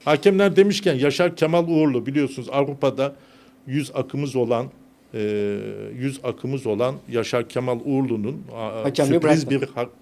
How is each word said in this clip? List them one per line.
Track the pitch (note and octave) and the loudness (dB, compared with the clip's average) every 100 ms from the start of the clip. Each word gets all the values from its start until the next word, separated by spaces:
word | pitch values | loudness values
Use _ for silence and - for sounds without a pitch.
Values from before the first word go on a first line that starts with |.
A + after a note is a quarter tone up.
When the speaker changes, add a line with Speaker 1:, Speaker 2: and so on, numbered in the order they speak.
| - | 0
Speaker 1:
Hakemler | D3+ G3+ F#3+ G3+ D#3+ | 4 4 4 4 6
demişken | G3+ G3 F#3 | 4 4 0
Yaşar | C3 C#3+ C#3 F3 E3+ | 2 2 2 0 0
Kemal | D#3 E3+ E3+ | 0 2 2
Uğurlu | D#3+ D#3 B2 A2+ | 2 4 2 0
biliyorsunuz | C#3 C3+ C3+ A#2 | 0 0 -2 -4
Avrupa'da | C3+ C#3 C#3 C#3 C3 C#3 - - - - _ - | 0 0 0 -2 0 -4 -4 -20 -20 -20 _ -6
yüz | C#3 C3+ - | -4 -4 -4
akımız | C3 C#3 C#3+ B2+ | -6 -4 -4 0
olan, | A#2 A#2 C3 - - _ _ | 2 0 -2 -10 -20 _ _
e, | A2+ G#2+ G#2 G2+ G2+ G#2+ G#2 G#2 A#2+ | -6 -2 -2 -2 -4 -8 -10 -12 -6
yüz | C3+ C3+ | -6 -6
akımız | B2 - C3 C3+ A#2 | -6 -6 -4 -4 -2
olan | G#2 B2 C3+ - | 0 0 -4 -6
Yaşar | A#2 A2 B2 A#2 | -4 -2 -2 -2
Kemal | B2+ B2+ A#2+ C#3+ | -4 -2 -4 0
Uğurlu'nun, | C3+ C3 A2 G#2 D3+ - | 0 0 -2 -4 -6 -10
a, | A#2 G#2+ A2+ | -10 -8 -4
Speaker 2:
Hakemliği | C#3 C#3 C#3 E3 | -4 0 2 4
Speaker 1:
sürpriz | D#3 D#3 C3+ | 4 2 2
Speaker 2:
bıraktı. | C#3 | -2
Speaker 1:
bir | C3+ - | -2 -4
ha-, | B2 - | -6 -6